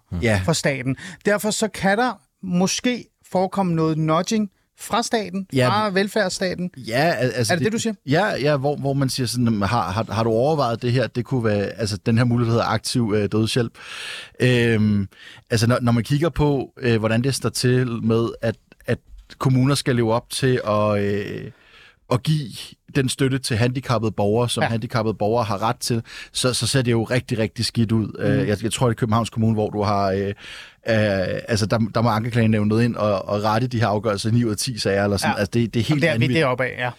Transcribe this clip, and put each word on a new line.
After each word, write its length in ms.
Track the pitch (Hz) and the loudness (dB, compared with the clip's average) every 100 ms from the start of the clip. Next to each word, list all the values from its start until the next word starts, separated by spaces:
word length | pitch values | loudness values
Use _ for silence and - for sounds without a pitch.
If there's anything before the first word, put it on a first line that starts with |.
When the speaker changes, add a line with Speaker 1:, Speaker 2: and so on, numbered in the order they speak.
| - 87 | -6 -2
Speaker 1:
Ja. 200 | 113 101 92 | 2 2 2
Speaker 2:
for 80 | |
staten. 420 | 156 151 135 127 127 - - 208 | 0 0 -2 -4 -6 -8 -6 0
Derfor 260 | 208 214 | 0 0
så 160 | - 214 | -2 -2
kan 300 | - 196 202 | -2 0 2
der 220 | 254 202 _ _ | 0 -4 _ _
måske 600 | 190 175 185 - 247 240 - _ _ | -4 0 0 0 -2 -2 -6 _ _
forekomme 420 | 185 185 - 185 165 | -2 0 0 0 2
noget 220 | 160 156 | 2 2
nudging 520 | 156 160 185 220 208 _ _ - | 2 0 0 0 -2 _ _ -20
fra 240 | - 214 | -4 -4
staten, 440 | 233 226 185 190 190 | 0 -2 -4 -8 -2
Speaker 1:
Ja. 140 | 135 160 | 0 2
Speaker 2:
fra 200 | 202 214 | 2 0
velfærdsstaten. 840 | 185 202 220 185 - 185 170 180 - | 0 0 0 -2 -2 -4 -4 -8 -8
Speaker 1:
Ja, 320 | 110 120 165 127 | -4 0 2 2
al-, 140 | 127 110 | 0 0
altså 180 | 110 | 0
Speaker 2:
Er 40 | 175 | 0
det 80 | 202 | 0
det, 80 | |
du 60 | 226 | 0
siger? 140 | 226 202 - | -4 -4 0
Speaker 1:
Ja, 300 | 147 214 113 | 0 2 0
ja, 160 | 143 147 | 0 0
hvor, 180 | 143 135 | 0 -2
hvor 180 | 135 | -2
man 160 | 139 135 | 0 0
siger 180 | - 117 | -2 -2
sådan, 340 | 123 117 107 | 0 2 2
"Har, 300 | 98 120 87 | 2 0 0
har, 140 | 98 101 | -2 -2
har 140 | 104 | 0
du 60 | 113 | 2
overvejet 520 | 113 139 156 123 113 | 2 2 2 0 -2
det 100 | 123 | 0
her? 160 | 123 110 | 0 0
Det 180 | 123 113 | -4 -4
kunne 180 | 131 | -2
være, 220 | 113 104 98 | 0 0 0
altså, 320 | - 107 101 - | -4 -4 -2 0
den 120 | 113 | 2
her 80 | 123 | 4
mulighed 280 | 120 117 | 2 2
hedder 120 | 117 95 | 2 2
aktiv, 480 | 107 - 131 113 107 | 0 0 -2 0 2
øh, 140 | 101 | 2
dødshjælp." 420 | 107 113 127 117 - - - - - - - | 2 0 0 -2 -6 -16 -14 -12 -12 -14 -2
Øhm, 680 | 127 123 117 110 107 104 98 - - - - | 2 4 4 4 4 2 -2 -8 -20 -20 -2
altså, 180 | 113 113 | 0 2
når, 100 | 123 | 2
når 100 | 120 | 2
man 120 | 120 | 2
kigger 260 | 107 143 165 | 2 0 0
på, 440 | - 147 139 95 - | 2 2 0 -4 -4
øh, 200 | 123 113 | 0 2
hvordan 220 | 110 113 | 2 2
det 120 | 135 127 | 0 0
står 140 | 117 | -4
til 380 | - 127 127 127 113 | 0 2 2 0 -2
med, 260 | 110 113 113 - | 2 2 0 -2
at, 140 | 113 - _ _ - | -4 -4 _ _ -4
at 120 | 120 _ - - - | -4 _ -20 -18 -2
kommuner 380 | 139 131 131 143 | 2 4 4 2
skal 200 | - 120 | 0 0
leve 180 | 113 | 2
op 160 | 117 - | 0 -2
til 320 | - 135 127 107 | -2 0 0 0
at... 360 | 104 107 104 | 0 2 0
Øh, 480 | 101 101 104 104 110 - _ - - _ - | 0 -2 -4 -8 -12 -16 _ -20 -20 _ -4
at 120 | 127 | -2
give 260 | - 156 117 - - - - 143 | 0 -2 -2 -12 -16 -20 -6 -2
den 140 | 131 | 0
støtte 300 | - 135 131 | 0 0 0
til 180 | - 107 | -2 0
handicappede 540 | 123 131 - 113 110 | 0 0 -2 -2 0
borgere, 380 | 98 101 110 120 | 0 0 2 0
som 140 | - | 0
Speaker 2:
Ja. 40 | 147 | -2
Speaker 1:
handicappede 440 | 113 120 120 110 | -2 -4 -2 -2
borgere 300 | 98 104 117 113 | 0 0 0 0
har 160 | 98 | -2
ret 140 | 110 120 | -2 -2
til, 220 | - 117 - - - | -2 -4 -4 -14 -10
så, 220 | - 127 | -4 -2
så 140 | 117 113 | 0 0
ser 140 | 139 | 0
det 100 | 120 | 2
jo 120 | 117 | 0
rigtig, 340 | 107 127 - 127 | 0 -2 -2 -2
rigtig 260 | 110 - 110 | -2 -2 -4
skidt 260 | - 107 | 0 2
ud. 160 | 113 104 | 2 0
Speaker 2:
Mhm. 140 | - 104 | -2 0
Speaker 1:
Øh, 200 | - 101 | 0 0
jeg, 160 | 101 | -2
jeg 80 | 110 | -2
tror, 140 | - 127 | 0 0
det 60 | 110 | 0
er 40 | |
Københavns 300 | 113 113 110 | 0 0 0
Kommune, 240 | 110 110 | 0 2
hvor 160 | 107 107 | 2 0
du 140 | 104 | 0
har... 280 | 101 101 98 | 0 2 2
Øh, 160 | 98 98 | 0 -2
øh, 60 | 101 - - - - - 110 107 95 90 101 - | -6 -12 -18 -20 -8 0 2 2 2 -2 -4 -2
altså, 180 | 101 104 | -2 0
der, 140 | 117 110 117 | 0 0 0
der 60 | |
må 80 | 117 | 2
anklagenævnet 720 | 107 117 117 110 110 104 110 | 0 0 2 4 4 2 2
ind 120 | 120 92 | 2 0
og, 300 | 104 95 95 | 0 0 0
og 140 | 104 | -2
rette 240 | 107 110 127 | 0 0 0
de 120 | 120 | 0
her 80 | 110 | 0
afgørelser 420 | 104 107 101 113 | 0 0 -2 0
i 40 | |
ni 100 | 120 | 2
ud 80 | 117 | 2
af 60 | 104 | -2
ti 200 | - 107 | -4 -4
sager, 260 | 107 98 | 0 2
eller 140 | 101 101 | 2 0
sådan. 160 | 156 120 | 0 -2
Speaker 2:
Ja. 40 | |
Speaker 1:
Altså, 120 | 101 | -2
det, 200 | 117 117 | 0 0
det 60 | 120 | 0
er 40 | |
helt 140 | 107 147 | 0 0
Speaker 2:
Og 40 | |
det 60 | 160 | 0
er, 40 | |
Speaker 1:
vanvittigt. 220 | 117 123 165 | 0 0 2
Speaker 2:
det 60 | |
er 40 | 139 | 0
oppe 160 | 127 123 | 0 -4
af, 260 | 104 123 | -4 -6